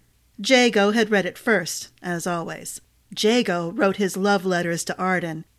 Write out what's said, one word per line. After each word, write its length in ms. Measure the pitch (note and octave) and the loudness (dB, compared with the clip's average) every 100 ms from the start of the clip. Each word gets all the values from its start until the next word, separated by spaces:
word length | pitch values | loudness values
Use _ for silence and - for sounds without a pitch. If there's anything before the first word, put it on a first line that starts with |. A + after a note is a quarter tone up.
| _ _ _ - | _ _ _ -6
Jago 500 | G3+ B3+ B3 G#3+ G3+ | 2 4 6 4 2
had 200 | A3+ A3 | 2 2
read 140 | G#3 F3 | 0 0
it 120 | - | -4
first, 520 | - G3+ - - - _ | 0 0 0 -8 -12 _
as 240 | F3 E3+ F3+ | -8 -4 -4
always. 540 | E3+ E3 D#3+ - - _ _ - - | -4 -6 -10 -14 -16 _ _ -14 0
Jago 540 | G#3+ B3 G#3+ F3 E3+ | 2 2 2 -2 -2
wrote 240 | G#3+ G3+ F#3+ | 0 0 2
his 180 | F#3+ F#3+ | -2 0
love 300 | G3+ G3+ F#3 | 0 2 0
letters 400 | F3 E3+ E3+ - | 0 0 -4 -4
to 120 | F3 | -4
Arden, 460 | F#3 F3+ E3 D#3+ - | -2 -2 -4 -8 -14